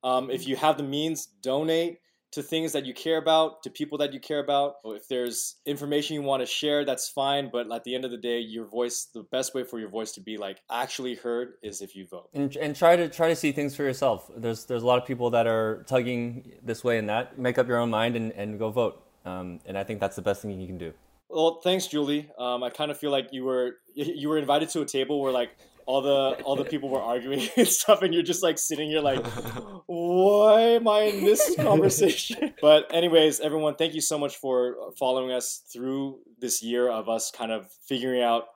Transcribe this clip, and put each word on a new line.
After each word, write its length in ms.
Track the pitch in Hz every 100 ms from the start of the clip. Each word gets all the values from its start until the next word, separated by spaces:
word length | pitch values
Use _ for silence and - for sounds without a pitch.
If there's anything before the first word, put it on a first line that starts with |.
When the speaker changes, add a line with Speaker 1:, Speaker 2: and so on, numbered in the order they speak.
Speaker 1:
Um, 260 | 127 127 131
if 180 | 131 127
you 80 | 139
have 220 | 156 151
the 60 |
means, 420 | 143 143 156 156 -
donate 720 | _ 131 135 160 165 170 170 _ _ _
to 120 | -
things 300 | 143 160 160
that 120 | 156 135
you 80 |
care 240 | 120 160 160
about, 460 | 151 160 160 156
to 60 | 196
people 280 | - 147 147
that 140 | 143
you 60 | 135
care 200 | - 151
about. 360 | 143 143 143 139 110
If 220 | 110 -
there's 480 | 127 123 110 - - -
information 480 | 143 143 147 147 151
you 60 |
wanna 240 | 139 135 123
share, 400 | - 151 147 139
that's 240 | 127 -
fine. 400 | - 135 143 135
But 200 | 120 113
at 120 | 117 120
the 100 | 127
end 100 | 127
of 60 |
the 60 | 120
day, 220 | 117 120
your 260 | 117 110 107
voice, 400 | 110 120 120 -
the 100 | 117
best 320 | 98 127 131 135
way 80 |
for 160 | 123 117
your 100 | 107
voice 220 | 104 107
to 80 | -
be, 160 | 95 107
like, 220 | 101 95 _
actually 460 | 117 127 - 127 120
heard 380 | 120 120 123 -
is 180 | 110 101
if 140 | 98 98
you 100 | 92
vote. 240 | 92 -
Speaker 2:
And, 220 | 139 143 135
and 180 | 147 143
try 200 | 170 175
to, 140 | 165
try 200 | - 165
to 60 | 165
see 160 | 156
things 240 | 139 143 135
for 80 |
yourself. 460 | 143 131 135 101 - -
There's, 280 | 117 113 -
there's 180 | 123
a 20 | 120
lot 160 | 123
of 60 | 123
people 220 | 127 120
that 160 | 117 117
are 360 | 113 110 110 -
tugging 640 | 131 123 123 120 120 - -
this 220 | - 113
way 140 | 123 117
and 100 | 107
that. 300 | 107 - -
Make 180 | 123 120
up 100 | 123
your 100 | 120
own 120 | 120
mind 260 | 110 117 120
and, 160 | 113
and 260 | - 104 107
go 100 | 110
vote. 320 | 113 110 - _ _ 90
Um, 340 | 92 90 85 -
and 120 | 95
I 60 |
think 160 | 98 107
that's 160 | 98 -
the 60 |
best 200 | 95 98
thing 180 | 107 95
you 80 | 92
can 100 | 90
do. 160 | 82 78 _ _ _
Speaker 1:
Well, 320 | 156 160 165
thanks, 240 | 180 190 185
Julie. 420 | 147 143 147 147 -
Um, 240 | 123 123
I 60 | 123
kinda 240 | - 151
feel 180 | 143 147
like 180 | 139 123
you 120 | 135 127
were, 320 | 127 123 123 _
<laughs> 80 | -
you 340 | 147 156 143
were 80 | 156
invited 320 | 139 143 156
to 120 | 165
a 40 | 143
table 340 | 139 131 147
where, 100 | 135
like, 240 | 127 120 - - _ -
all 160 | 131
the, 400 | 135 139 135 135
all 120 | - 135
the 100 | 139
people 240 | 156 135
were 120 | 131
arguing 460 | 113 123 120 135 113
<laughs> 60 | -
and 100 | 240
stuff, 340 | - - 208
and 120 | 185
you're 100 | 165
just, 180 | 170 170
like, 140 | 180 160
sitting 320 | - 151 151
here 120 | 156
like, 240 | 147 131 120
Speaker 3:
<laughs> 600 | 113 - 123 120 196 -
Speaker 1:
"Why 760 | 175 170 180 190 208 214 214
am 260 | 233 233 226
I 140 | 208
in 220 | 214 202
this 320 | 190 214 202 -
Speaker 3:
<laughs> 20 |
Speaker 1:
conversation?" 960 | 202 180 190 - 196 - - 233 - -
But 320 | 147 151 -
anyways, 460 | 170 175 165 156 147
everyone, 360 | 156 156 151 147
thank 180 | 165
you 80 | 156
so 160 | 139 151
much 200 | 143 -
for 540 | 135 127 123 - 95 -
following 340 | 131 131 131
us 300 | 127 117 - _
through 480 | 120 131 135 139 135 _ 117
this 220 | 120 107
year 280 | 113 120 123
of 200 | 113 104
us 220 | 113 -
kind 200 | - 113
of 200 | 110 95 - -
figuring 340 | 135 127 123
out 240 | 120 117 -